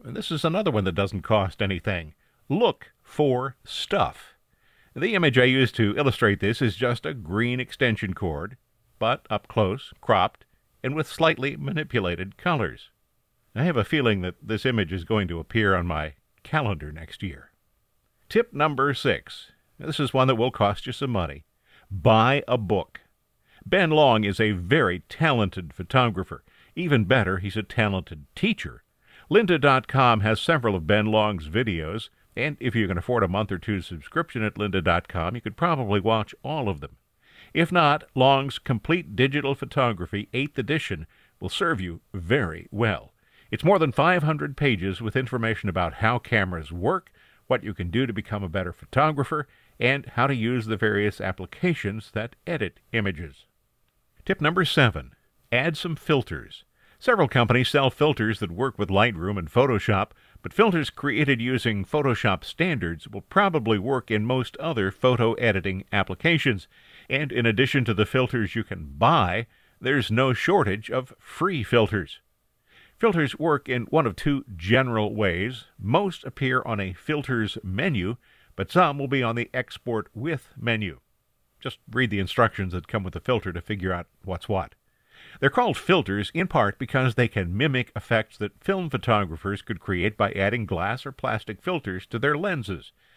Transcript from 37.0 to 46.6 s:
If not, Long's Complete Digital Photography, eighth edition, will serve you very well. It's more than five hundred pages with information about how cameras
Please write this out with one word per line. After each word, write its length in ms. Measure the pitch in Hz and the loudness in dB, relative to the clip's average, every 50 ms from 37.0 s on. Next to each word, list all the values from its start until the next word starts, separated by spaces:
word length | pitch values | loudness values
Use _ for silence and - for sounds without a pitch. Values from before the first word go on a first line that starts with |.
| _ _ _ _ _ _ _ - - - - | _ _ _ _ _ _ _ -20 -18 -6 -2
If 160 | 151 170 165 | -2 0 2
not, 320 | 175 180 160 147 143 151 - - - | 4 4 4 4 4 2 -2 -4 2
Long's 420 | 131 127 135 139 135 139 139 - - | 4 6 6 6 4 2 -2 -6 -6
Complete 560 | - - 135 110 - - 165 180 170 - 104 | -4 -2 -2 -2 0 0 0 0 0 -2 0
Digital 400 | 95 127 135 135 147 139 135 139 | 2 2 2 2 0 -2 -2 -4
Photography, 720 | - - 127 - 139 131 120 110 85 90 82 - 101 104 - - | -4 -6 -4 0 0 0 2 0 -2 -6 -6 -6 -6 -6 -6 -4
eighth 260 | 127 139 147 - - | -4 -4 -4 -4 -4
edition, 480 | 120 101 147 156 - - 101 80 80 - _ _ _ _ _ - | -4 -2 -2 -2 -2 -4 -8 -8 -10 -12 _ _ _ _ _ -12
will 100 | 92 92 | -10 -8
serve 320 | - - 196 170 160 104 | -4 -2 0 0 0 -2
you 200 | 92 90 82 - _ _ - | -4 -6 -8 -12 _ _ -12
very 540 | 98 85 82 117 143 113 85 80 82 85 - - | -8 -2 0 0 2 2 0 -4 -8 -12 -8 -4
well. 400 | 101 117 110 95 - - - _ _ _ _ _ _ _ _ - | -2 0 0 0 -2 -6 -12 _ _ _ _ _ _ _ _ -6
It's 100 | - - | -2 2
more 160 | 165 196 147 | 4 4 4
than 140 | 160 143 - | 4 2 2
five 320 | - 139 170 180 175 147 | 2 4 4 4 2 2
hundred 320 | 151 160 147 151 147 135 | 0 -2 -2 -4 -6 -4
pages 440 | - 151 139 120 92 87 98 95 - | 0 0 2 2 0 0 -2 -4 -4
with 140 | 117 110 - | -4 -4 -2
information 540 | 131 131 123 - 123 113 113 110 - - 104 | -2 -2 -2 -2 -2 -2 -2 -2 -2 -2 -2
about 260 | 85 92 87 82 - | -2 0 0 -2 -2
how 240 | - 110 110 123 120 | -2 0 0 0 0
cameras 540 | - - - 110 98 92 90 82 | -2 0 0 0 0 0 -2 -6